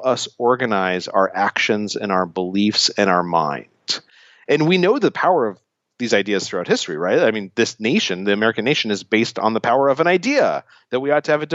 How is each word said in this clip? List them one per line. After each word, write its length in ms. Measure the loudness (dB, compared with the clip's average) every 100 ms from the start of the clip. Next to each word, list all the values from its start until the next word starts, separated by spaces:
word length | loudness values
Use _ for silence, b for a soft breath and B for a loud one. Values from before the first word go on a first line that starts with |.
| -2
us 220 | -2 -4 -2
organize 720 | 0 0 0 0 0 -2 -2
our 240 | 0 0
actions 600 | 2 -2 0 -2 -2 -2 -4
and 160 | -2
our 160 | 0 0
beliefs 640 | -2 -2 0 2 2 0
and 200 | 2 2
our 140 | 2
mind. 800 | 2 0 0 -4 -10 _ -8 -8 -10 b b b b
And 200 | 0 2
we 100 | 2
know 220 | 2 2
the 100 | 0
power 380 | 0 0 2 0
of 120 | -6 _ _ _ -8
these 120 | 0
ideas 320 | 0 2 -2 -2
throughout 180 | -6 -2
history, 300 | -2 -2 -4
right? 220 | 0 2
I 120 | 2
mean, 200 | 0 -4 -2
this 240 | -2 -2
nation, 460 | -2 0 -2 -4 0
the 80 |
American 320 | 2 2 0 0
nation, 260 | -2 -2
is 120 | -4 -2
based 340 | 0 0 0
on 140 | 0
the 80 | 0
power 260 | 2 2 2
of 140 | 2
an 60 | 2
idea 580 | 2 0 2 2 0 -6 b b
that 100 | -4
we 120 | 0
ought 120 | 0 0
to 60 |
have 100 | -2
a 40 | -2